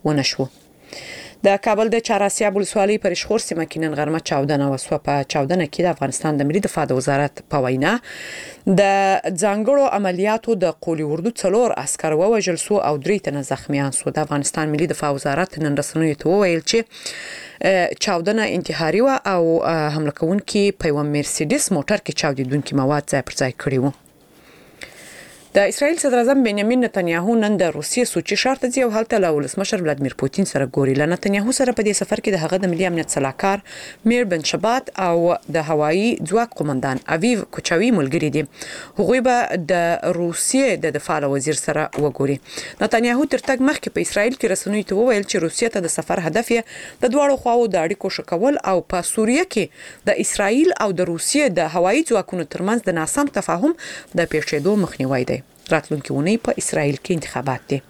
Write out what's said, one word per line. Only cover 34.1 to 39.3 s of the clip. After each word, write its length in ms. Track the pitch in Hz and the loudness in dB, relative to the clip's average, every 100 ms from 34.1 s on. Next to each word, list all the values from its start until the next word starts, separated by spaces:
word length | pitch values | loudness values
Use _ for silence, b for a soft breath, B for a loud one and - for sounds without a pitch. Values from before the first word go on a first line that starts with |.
| 240 226 | 2 2
بن 120 | 170 151 | -2 -2
شبات 420 | 165 196 247 254 - 185 | 0 0 0 -4 -2 2
او 100 | 170 170 - - 160 | 4 4 0 -2 -4
د 100 | 151 | 0
هوایي 420 | 151 151 180 226 - 156 | 2 2 2 2 0 0
ځواک 220 | 208 233 - | 0 0 -4
قومندان 420 | 151 131 135 127 - 160 | -2 0 -2 -4 -2 0
اویو 320 | 220 226 - - | 2 0 -4 -8
کوچوي 340 | - 170 233 | -2 2 4
ملګري 380 | 208 135 165 156 143 | 2 2 0 0 -2
دي. 80 | 156 B B B B - | -4 B B B B -2
هغوی 240 | 185 254 | 2 2
به 280 | 247 | 4